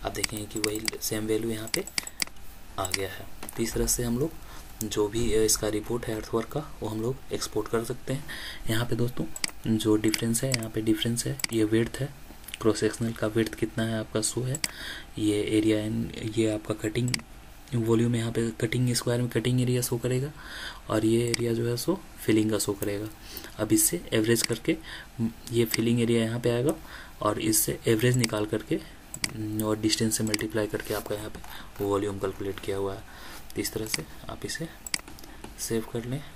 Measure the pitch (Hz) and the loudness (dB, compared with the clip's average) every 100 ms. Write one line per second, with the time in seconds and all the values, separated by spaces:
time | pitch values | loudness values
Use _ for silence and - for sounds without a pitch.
0 | 104 104 101 110 104 110 107 107 104 - | -4 -4 -4 -4 -6 -2 -2 -2 -4 -4
1 | - 110 107 110 117 107 113 - 190 - | -4 -2 0 0 0 -2 -2 -4 -4 -6
2 | - - - - - - - - 95 101 | -8 -6 -6 -6 -10 -10 -10 -4 -2 -2
3 | 95 - 101 - - - 113 - 117 - | -4 -6 -10 -8 -8 -2 -2 0 0 0
4 | 120 117 160 - - - - - 110 107 | 0 2 0 -4 -12 -12 -14 -8 -4 2
5 | 104 87 - 107 110 - 107 107 107 117 | 2 2 2 4 4 4 2 0 -2 -4
6 | 117 107 107 117 113 147 151 - 110 107 | -2 -4 0 -2 0 -4 -6 -6 -4 -2
7 | 113 135 - 104 - 110 101 117 117 123 | -2 -4 -4 -4 -2 -2 0 -2 -2 -6
8 | - 135 - - - - - 117 120 120 | -2 -4 -4 -8 -8 -4 0 2 2 2
9 | 120 - - - - - - 110 110 110 | 2 0 -4 -2 -6 -4 0 2 4 4
10 | 110 110 117 113 135 123 110 110 110 107 | 4 2 0 0 0 -2 -2 -2 0 2
11 | 117 117 131 135 - 113 107 110 113 - | 2 0 -2 -4 -2 2 4 4 2 -2
12 | 139 - - - - - 110 107 110 - | -6 -8 -14 -14 -14 0 2 4 0 0
13 | 113 113 110 110 110 - 110 - 113 110 | -2 0 0 2 2 0 -2 0 0 0
14 | 107 110 107 - 127 143 - - - - | 0 0 0 0 -2 -2 -4 -6 -10 -10
15 | - - 107 104 104 107 107 107 107 113 | -10 0 2 4 4 4 6 4 2 0
16 | 113 - 113 110 110 107 - 107 107 113 | -2 -4 -4 2 2 2 -2 -2 0 2
17 | 123 123 - - - - - 120 113 113 | 0 0 -6 -16 -16 -18 -2 0 4 6
18 | 120 120 117 113 117 110 113 123 123 120 | 6 4 2 2 0 0 0 2 2 2
19 | - 120 123 123 113 127 127 123 120 120 | 2 2 2 2 2 4 4 2 2 0
20 | 123 127 139 - - - - - - 107 | 2 0 0 -6 -12 -10 -10 -12 0 4
21 | 110 113 120 117 117 117 117 120 - 190 | 6 6 4 2 2 2 0 0 0 0
22 | - - - 107 107 104 - 98 104 101 | -2 -6 4 4 6 2 0 0 -2 -2
23 | 107 - - - - - 107 110 - 175 | -4 -8 -14 -12 -12 -4 4 6 6 2
24 | - 113 110 117 - 117 - 165 - - | 2 2 6 6 4 0 0 0 -2 -12
25 | - - 113 - - 117 113 - 117 120 | -12 -2 -2 -2 0 4 4 4 4 4
26 | 117 117 113 120 120 120 135 320 - - | 4 4 2 2 2 4 2 0 -6 -14
27 | - - 104 104 110 110 - - - 110 | -14 -2 0 2 4 4 2 0 4 6
28 | 123 127 117 107 107 107 - 160 - - | 6 6 4 2 0 -2 0 -2 -2 -16
29 | - - - 110 107 107 107 107 110 107 | -16 -10 -8 -6 -4 0 0 2 2 2
30 | 113 110 110 107 110 110 104 104 - 104 | 2 2 0 -2 -4 -2 -2 -4 -4 -4
31 | - 104 107 - - - - - 101 101 | -4 -6 -6 -10 -10 -12 -12 -4 2 2
32 | 104 98 95 95 98 95 - 98 98 101 | 2 -2 -4 -2 -6 -4 -4 -2 -2 -4
33 | - - - - - - 101 110 110 - | -10 -14 -14 -12 -8 -4 -2 -2 -2 -4
34 | 156 - - - - - 165 - - - | -6 -12 -10 -8 -8 -6 -8 -10 -8 -8
35 | - - - - - - - 113 110 120 | -8 -16 -16 -14 -14 -10 -2 -2 -2 -6
36 | 117 135 - | -6 -8 -8